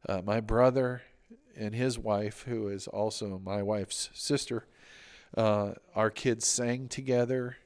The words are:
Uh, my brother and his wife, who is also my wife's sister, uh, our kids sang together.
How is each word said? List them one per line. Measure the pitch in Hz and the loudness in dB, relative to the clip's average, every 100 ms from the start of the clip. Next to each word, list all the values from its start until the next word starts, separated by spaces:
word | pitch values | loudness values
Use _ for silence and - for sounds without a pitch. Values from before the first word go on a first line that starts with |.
| - | -4
Uh, | 95 | -4
my | 95 110 | 0 -2
brother | 107 113 127 131 127 123 - _ _ - _ - | 2 6 6 6 0 -2 -12 _ _ -20 _ -8
and | 107 | -6
his | 113 131 117 | 0 0 0
wife, | 113 101 104 - | 0 0 0 -6
who | - 117 104 | -6 -4 -4
is | 98 - | -6 -6
also | 101 107 - 107 95 | -2 -2 -2 -6 -6
my | 95 101 | -4 -2
wife's | 101 107 95 - - | 0 -2 -2 -6 -8
sister, | - - 143 - 117 - _ - - - - - - | -8 0 0 0 -6 -6 _ -20 -20 -20 -20 -8 0
uh, | 110 104 101 - _ - | 2 4 0 -6 _ 2
our | 110 | 2
kids | - 131 117 - | 2 0 2 0
sang | - 120 127 131 | 0 0 -2 -4
together. | - 131 123 120 131 123 123 | -8 0 2 2 0 -2 -8